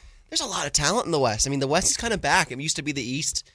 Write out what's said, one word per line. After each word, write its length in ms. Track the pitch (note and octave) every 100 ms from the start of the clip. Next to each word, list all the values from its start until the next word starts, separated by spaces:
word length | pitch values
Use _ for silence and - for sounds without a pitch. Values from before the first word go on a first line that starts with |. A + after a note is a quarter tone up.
| - - -
There's 100 | D#4+
a 60 | C#4
lot 200 | F#3 D3
of 60 |
talent 320 | D3+ C#3+ G3 -
in 60 |
the 80 | D#3+
West. 260 | B2+ G#2+ C3+
I 40 |
mean, 100 | C#3
the 60 | C3+
West 220 | D#3 -
is 60 | -
kinda 180 | A#3 G3+
back. 340 | C#3+ F3 D#3+
It 80 | B2+
used 160 | D3+ -
to 60 |
be 100 | C#3+
the 100 | C#3+
East. 420 | A#2 C3+ D3+ - -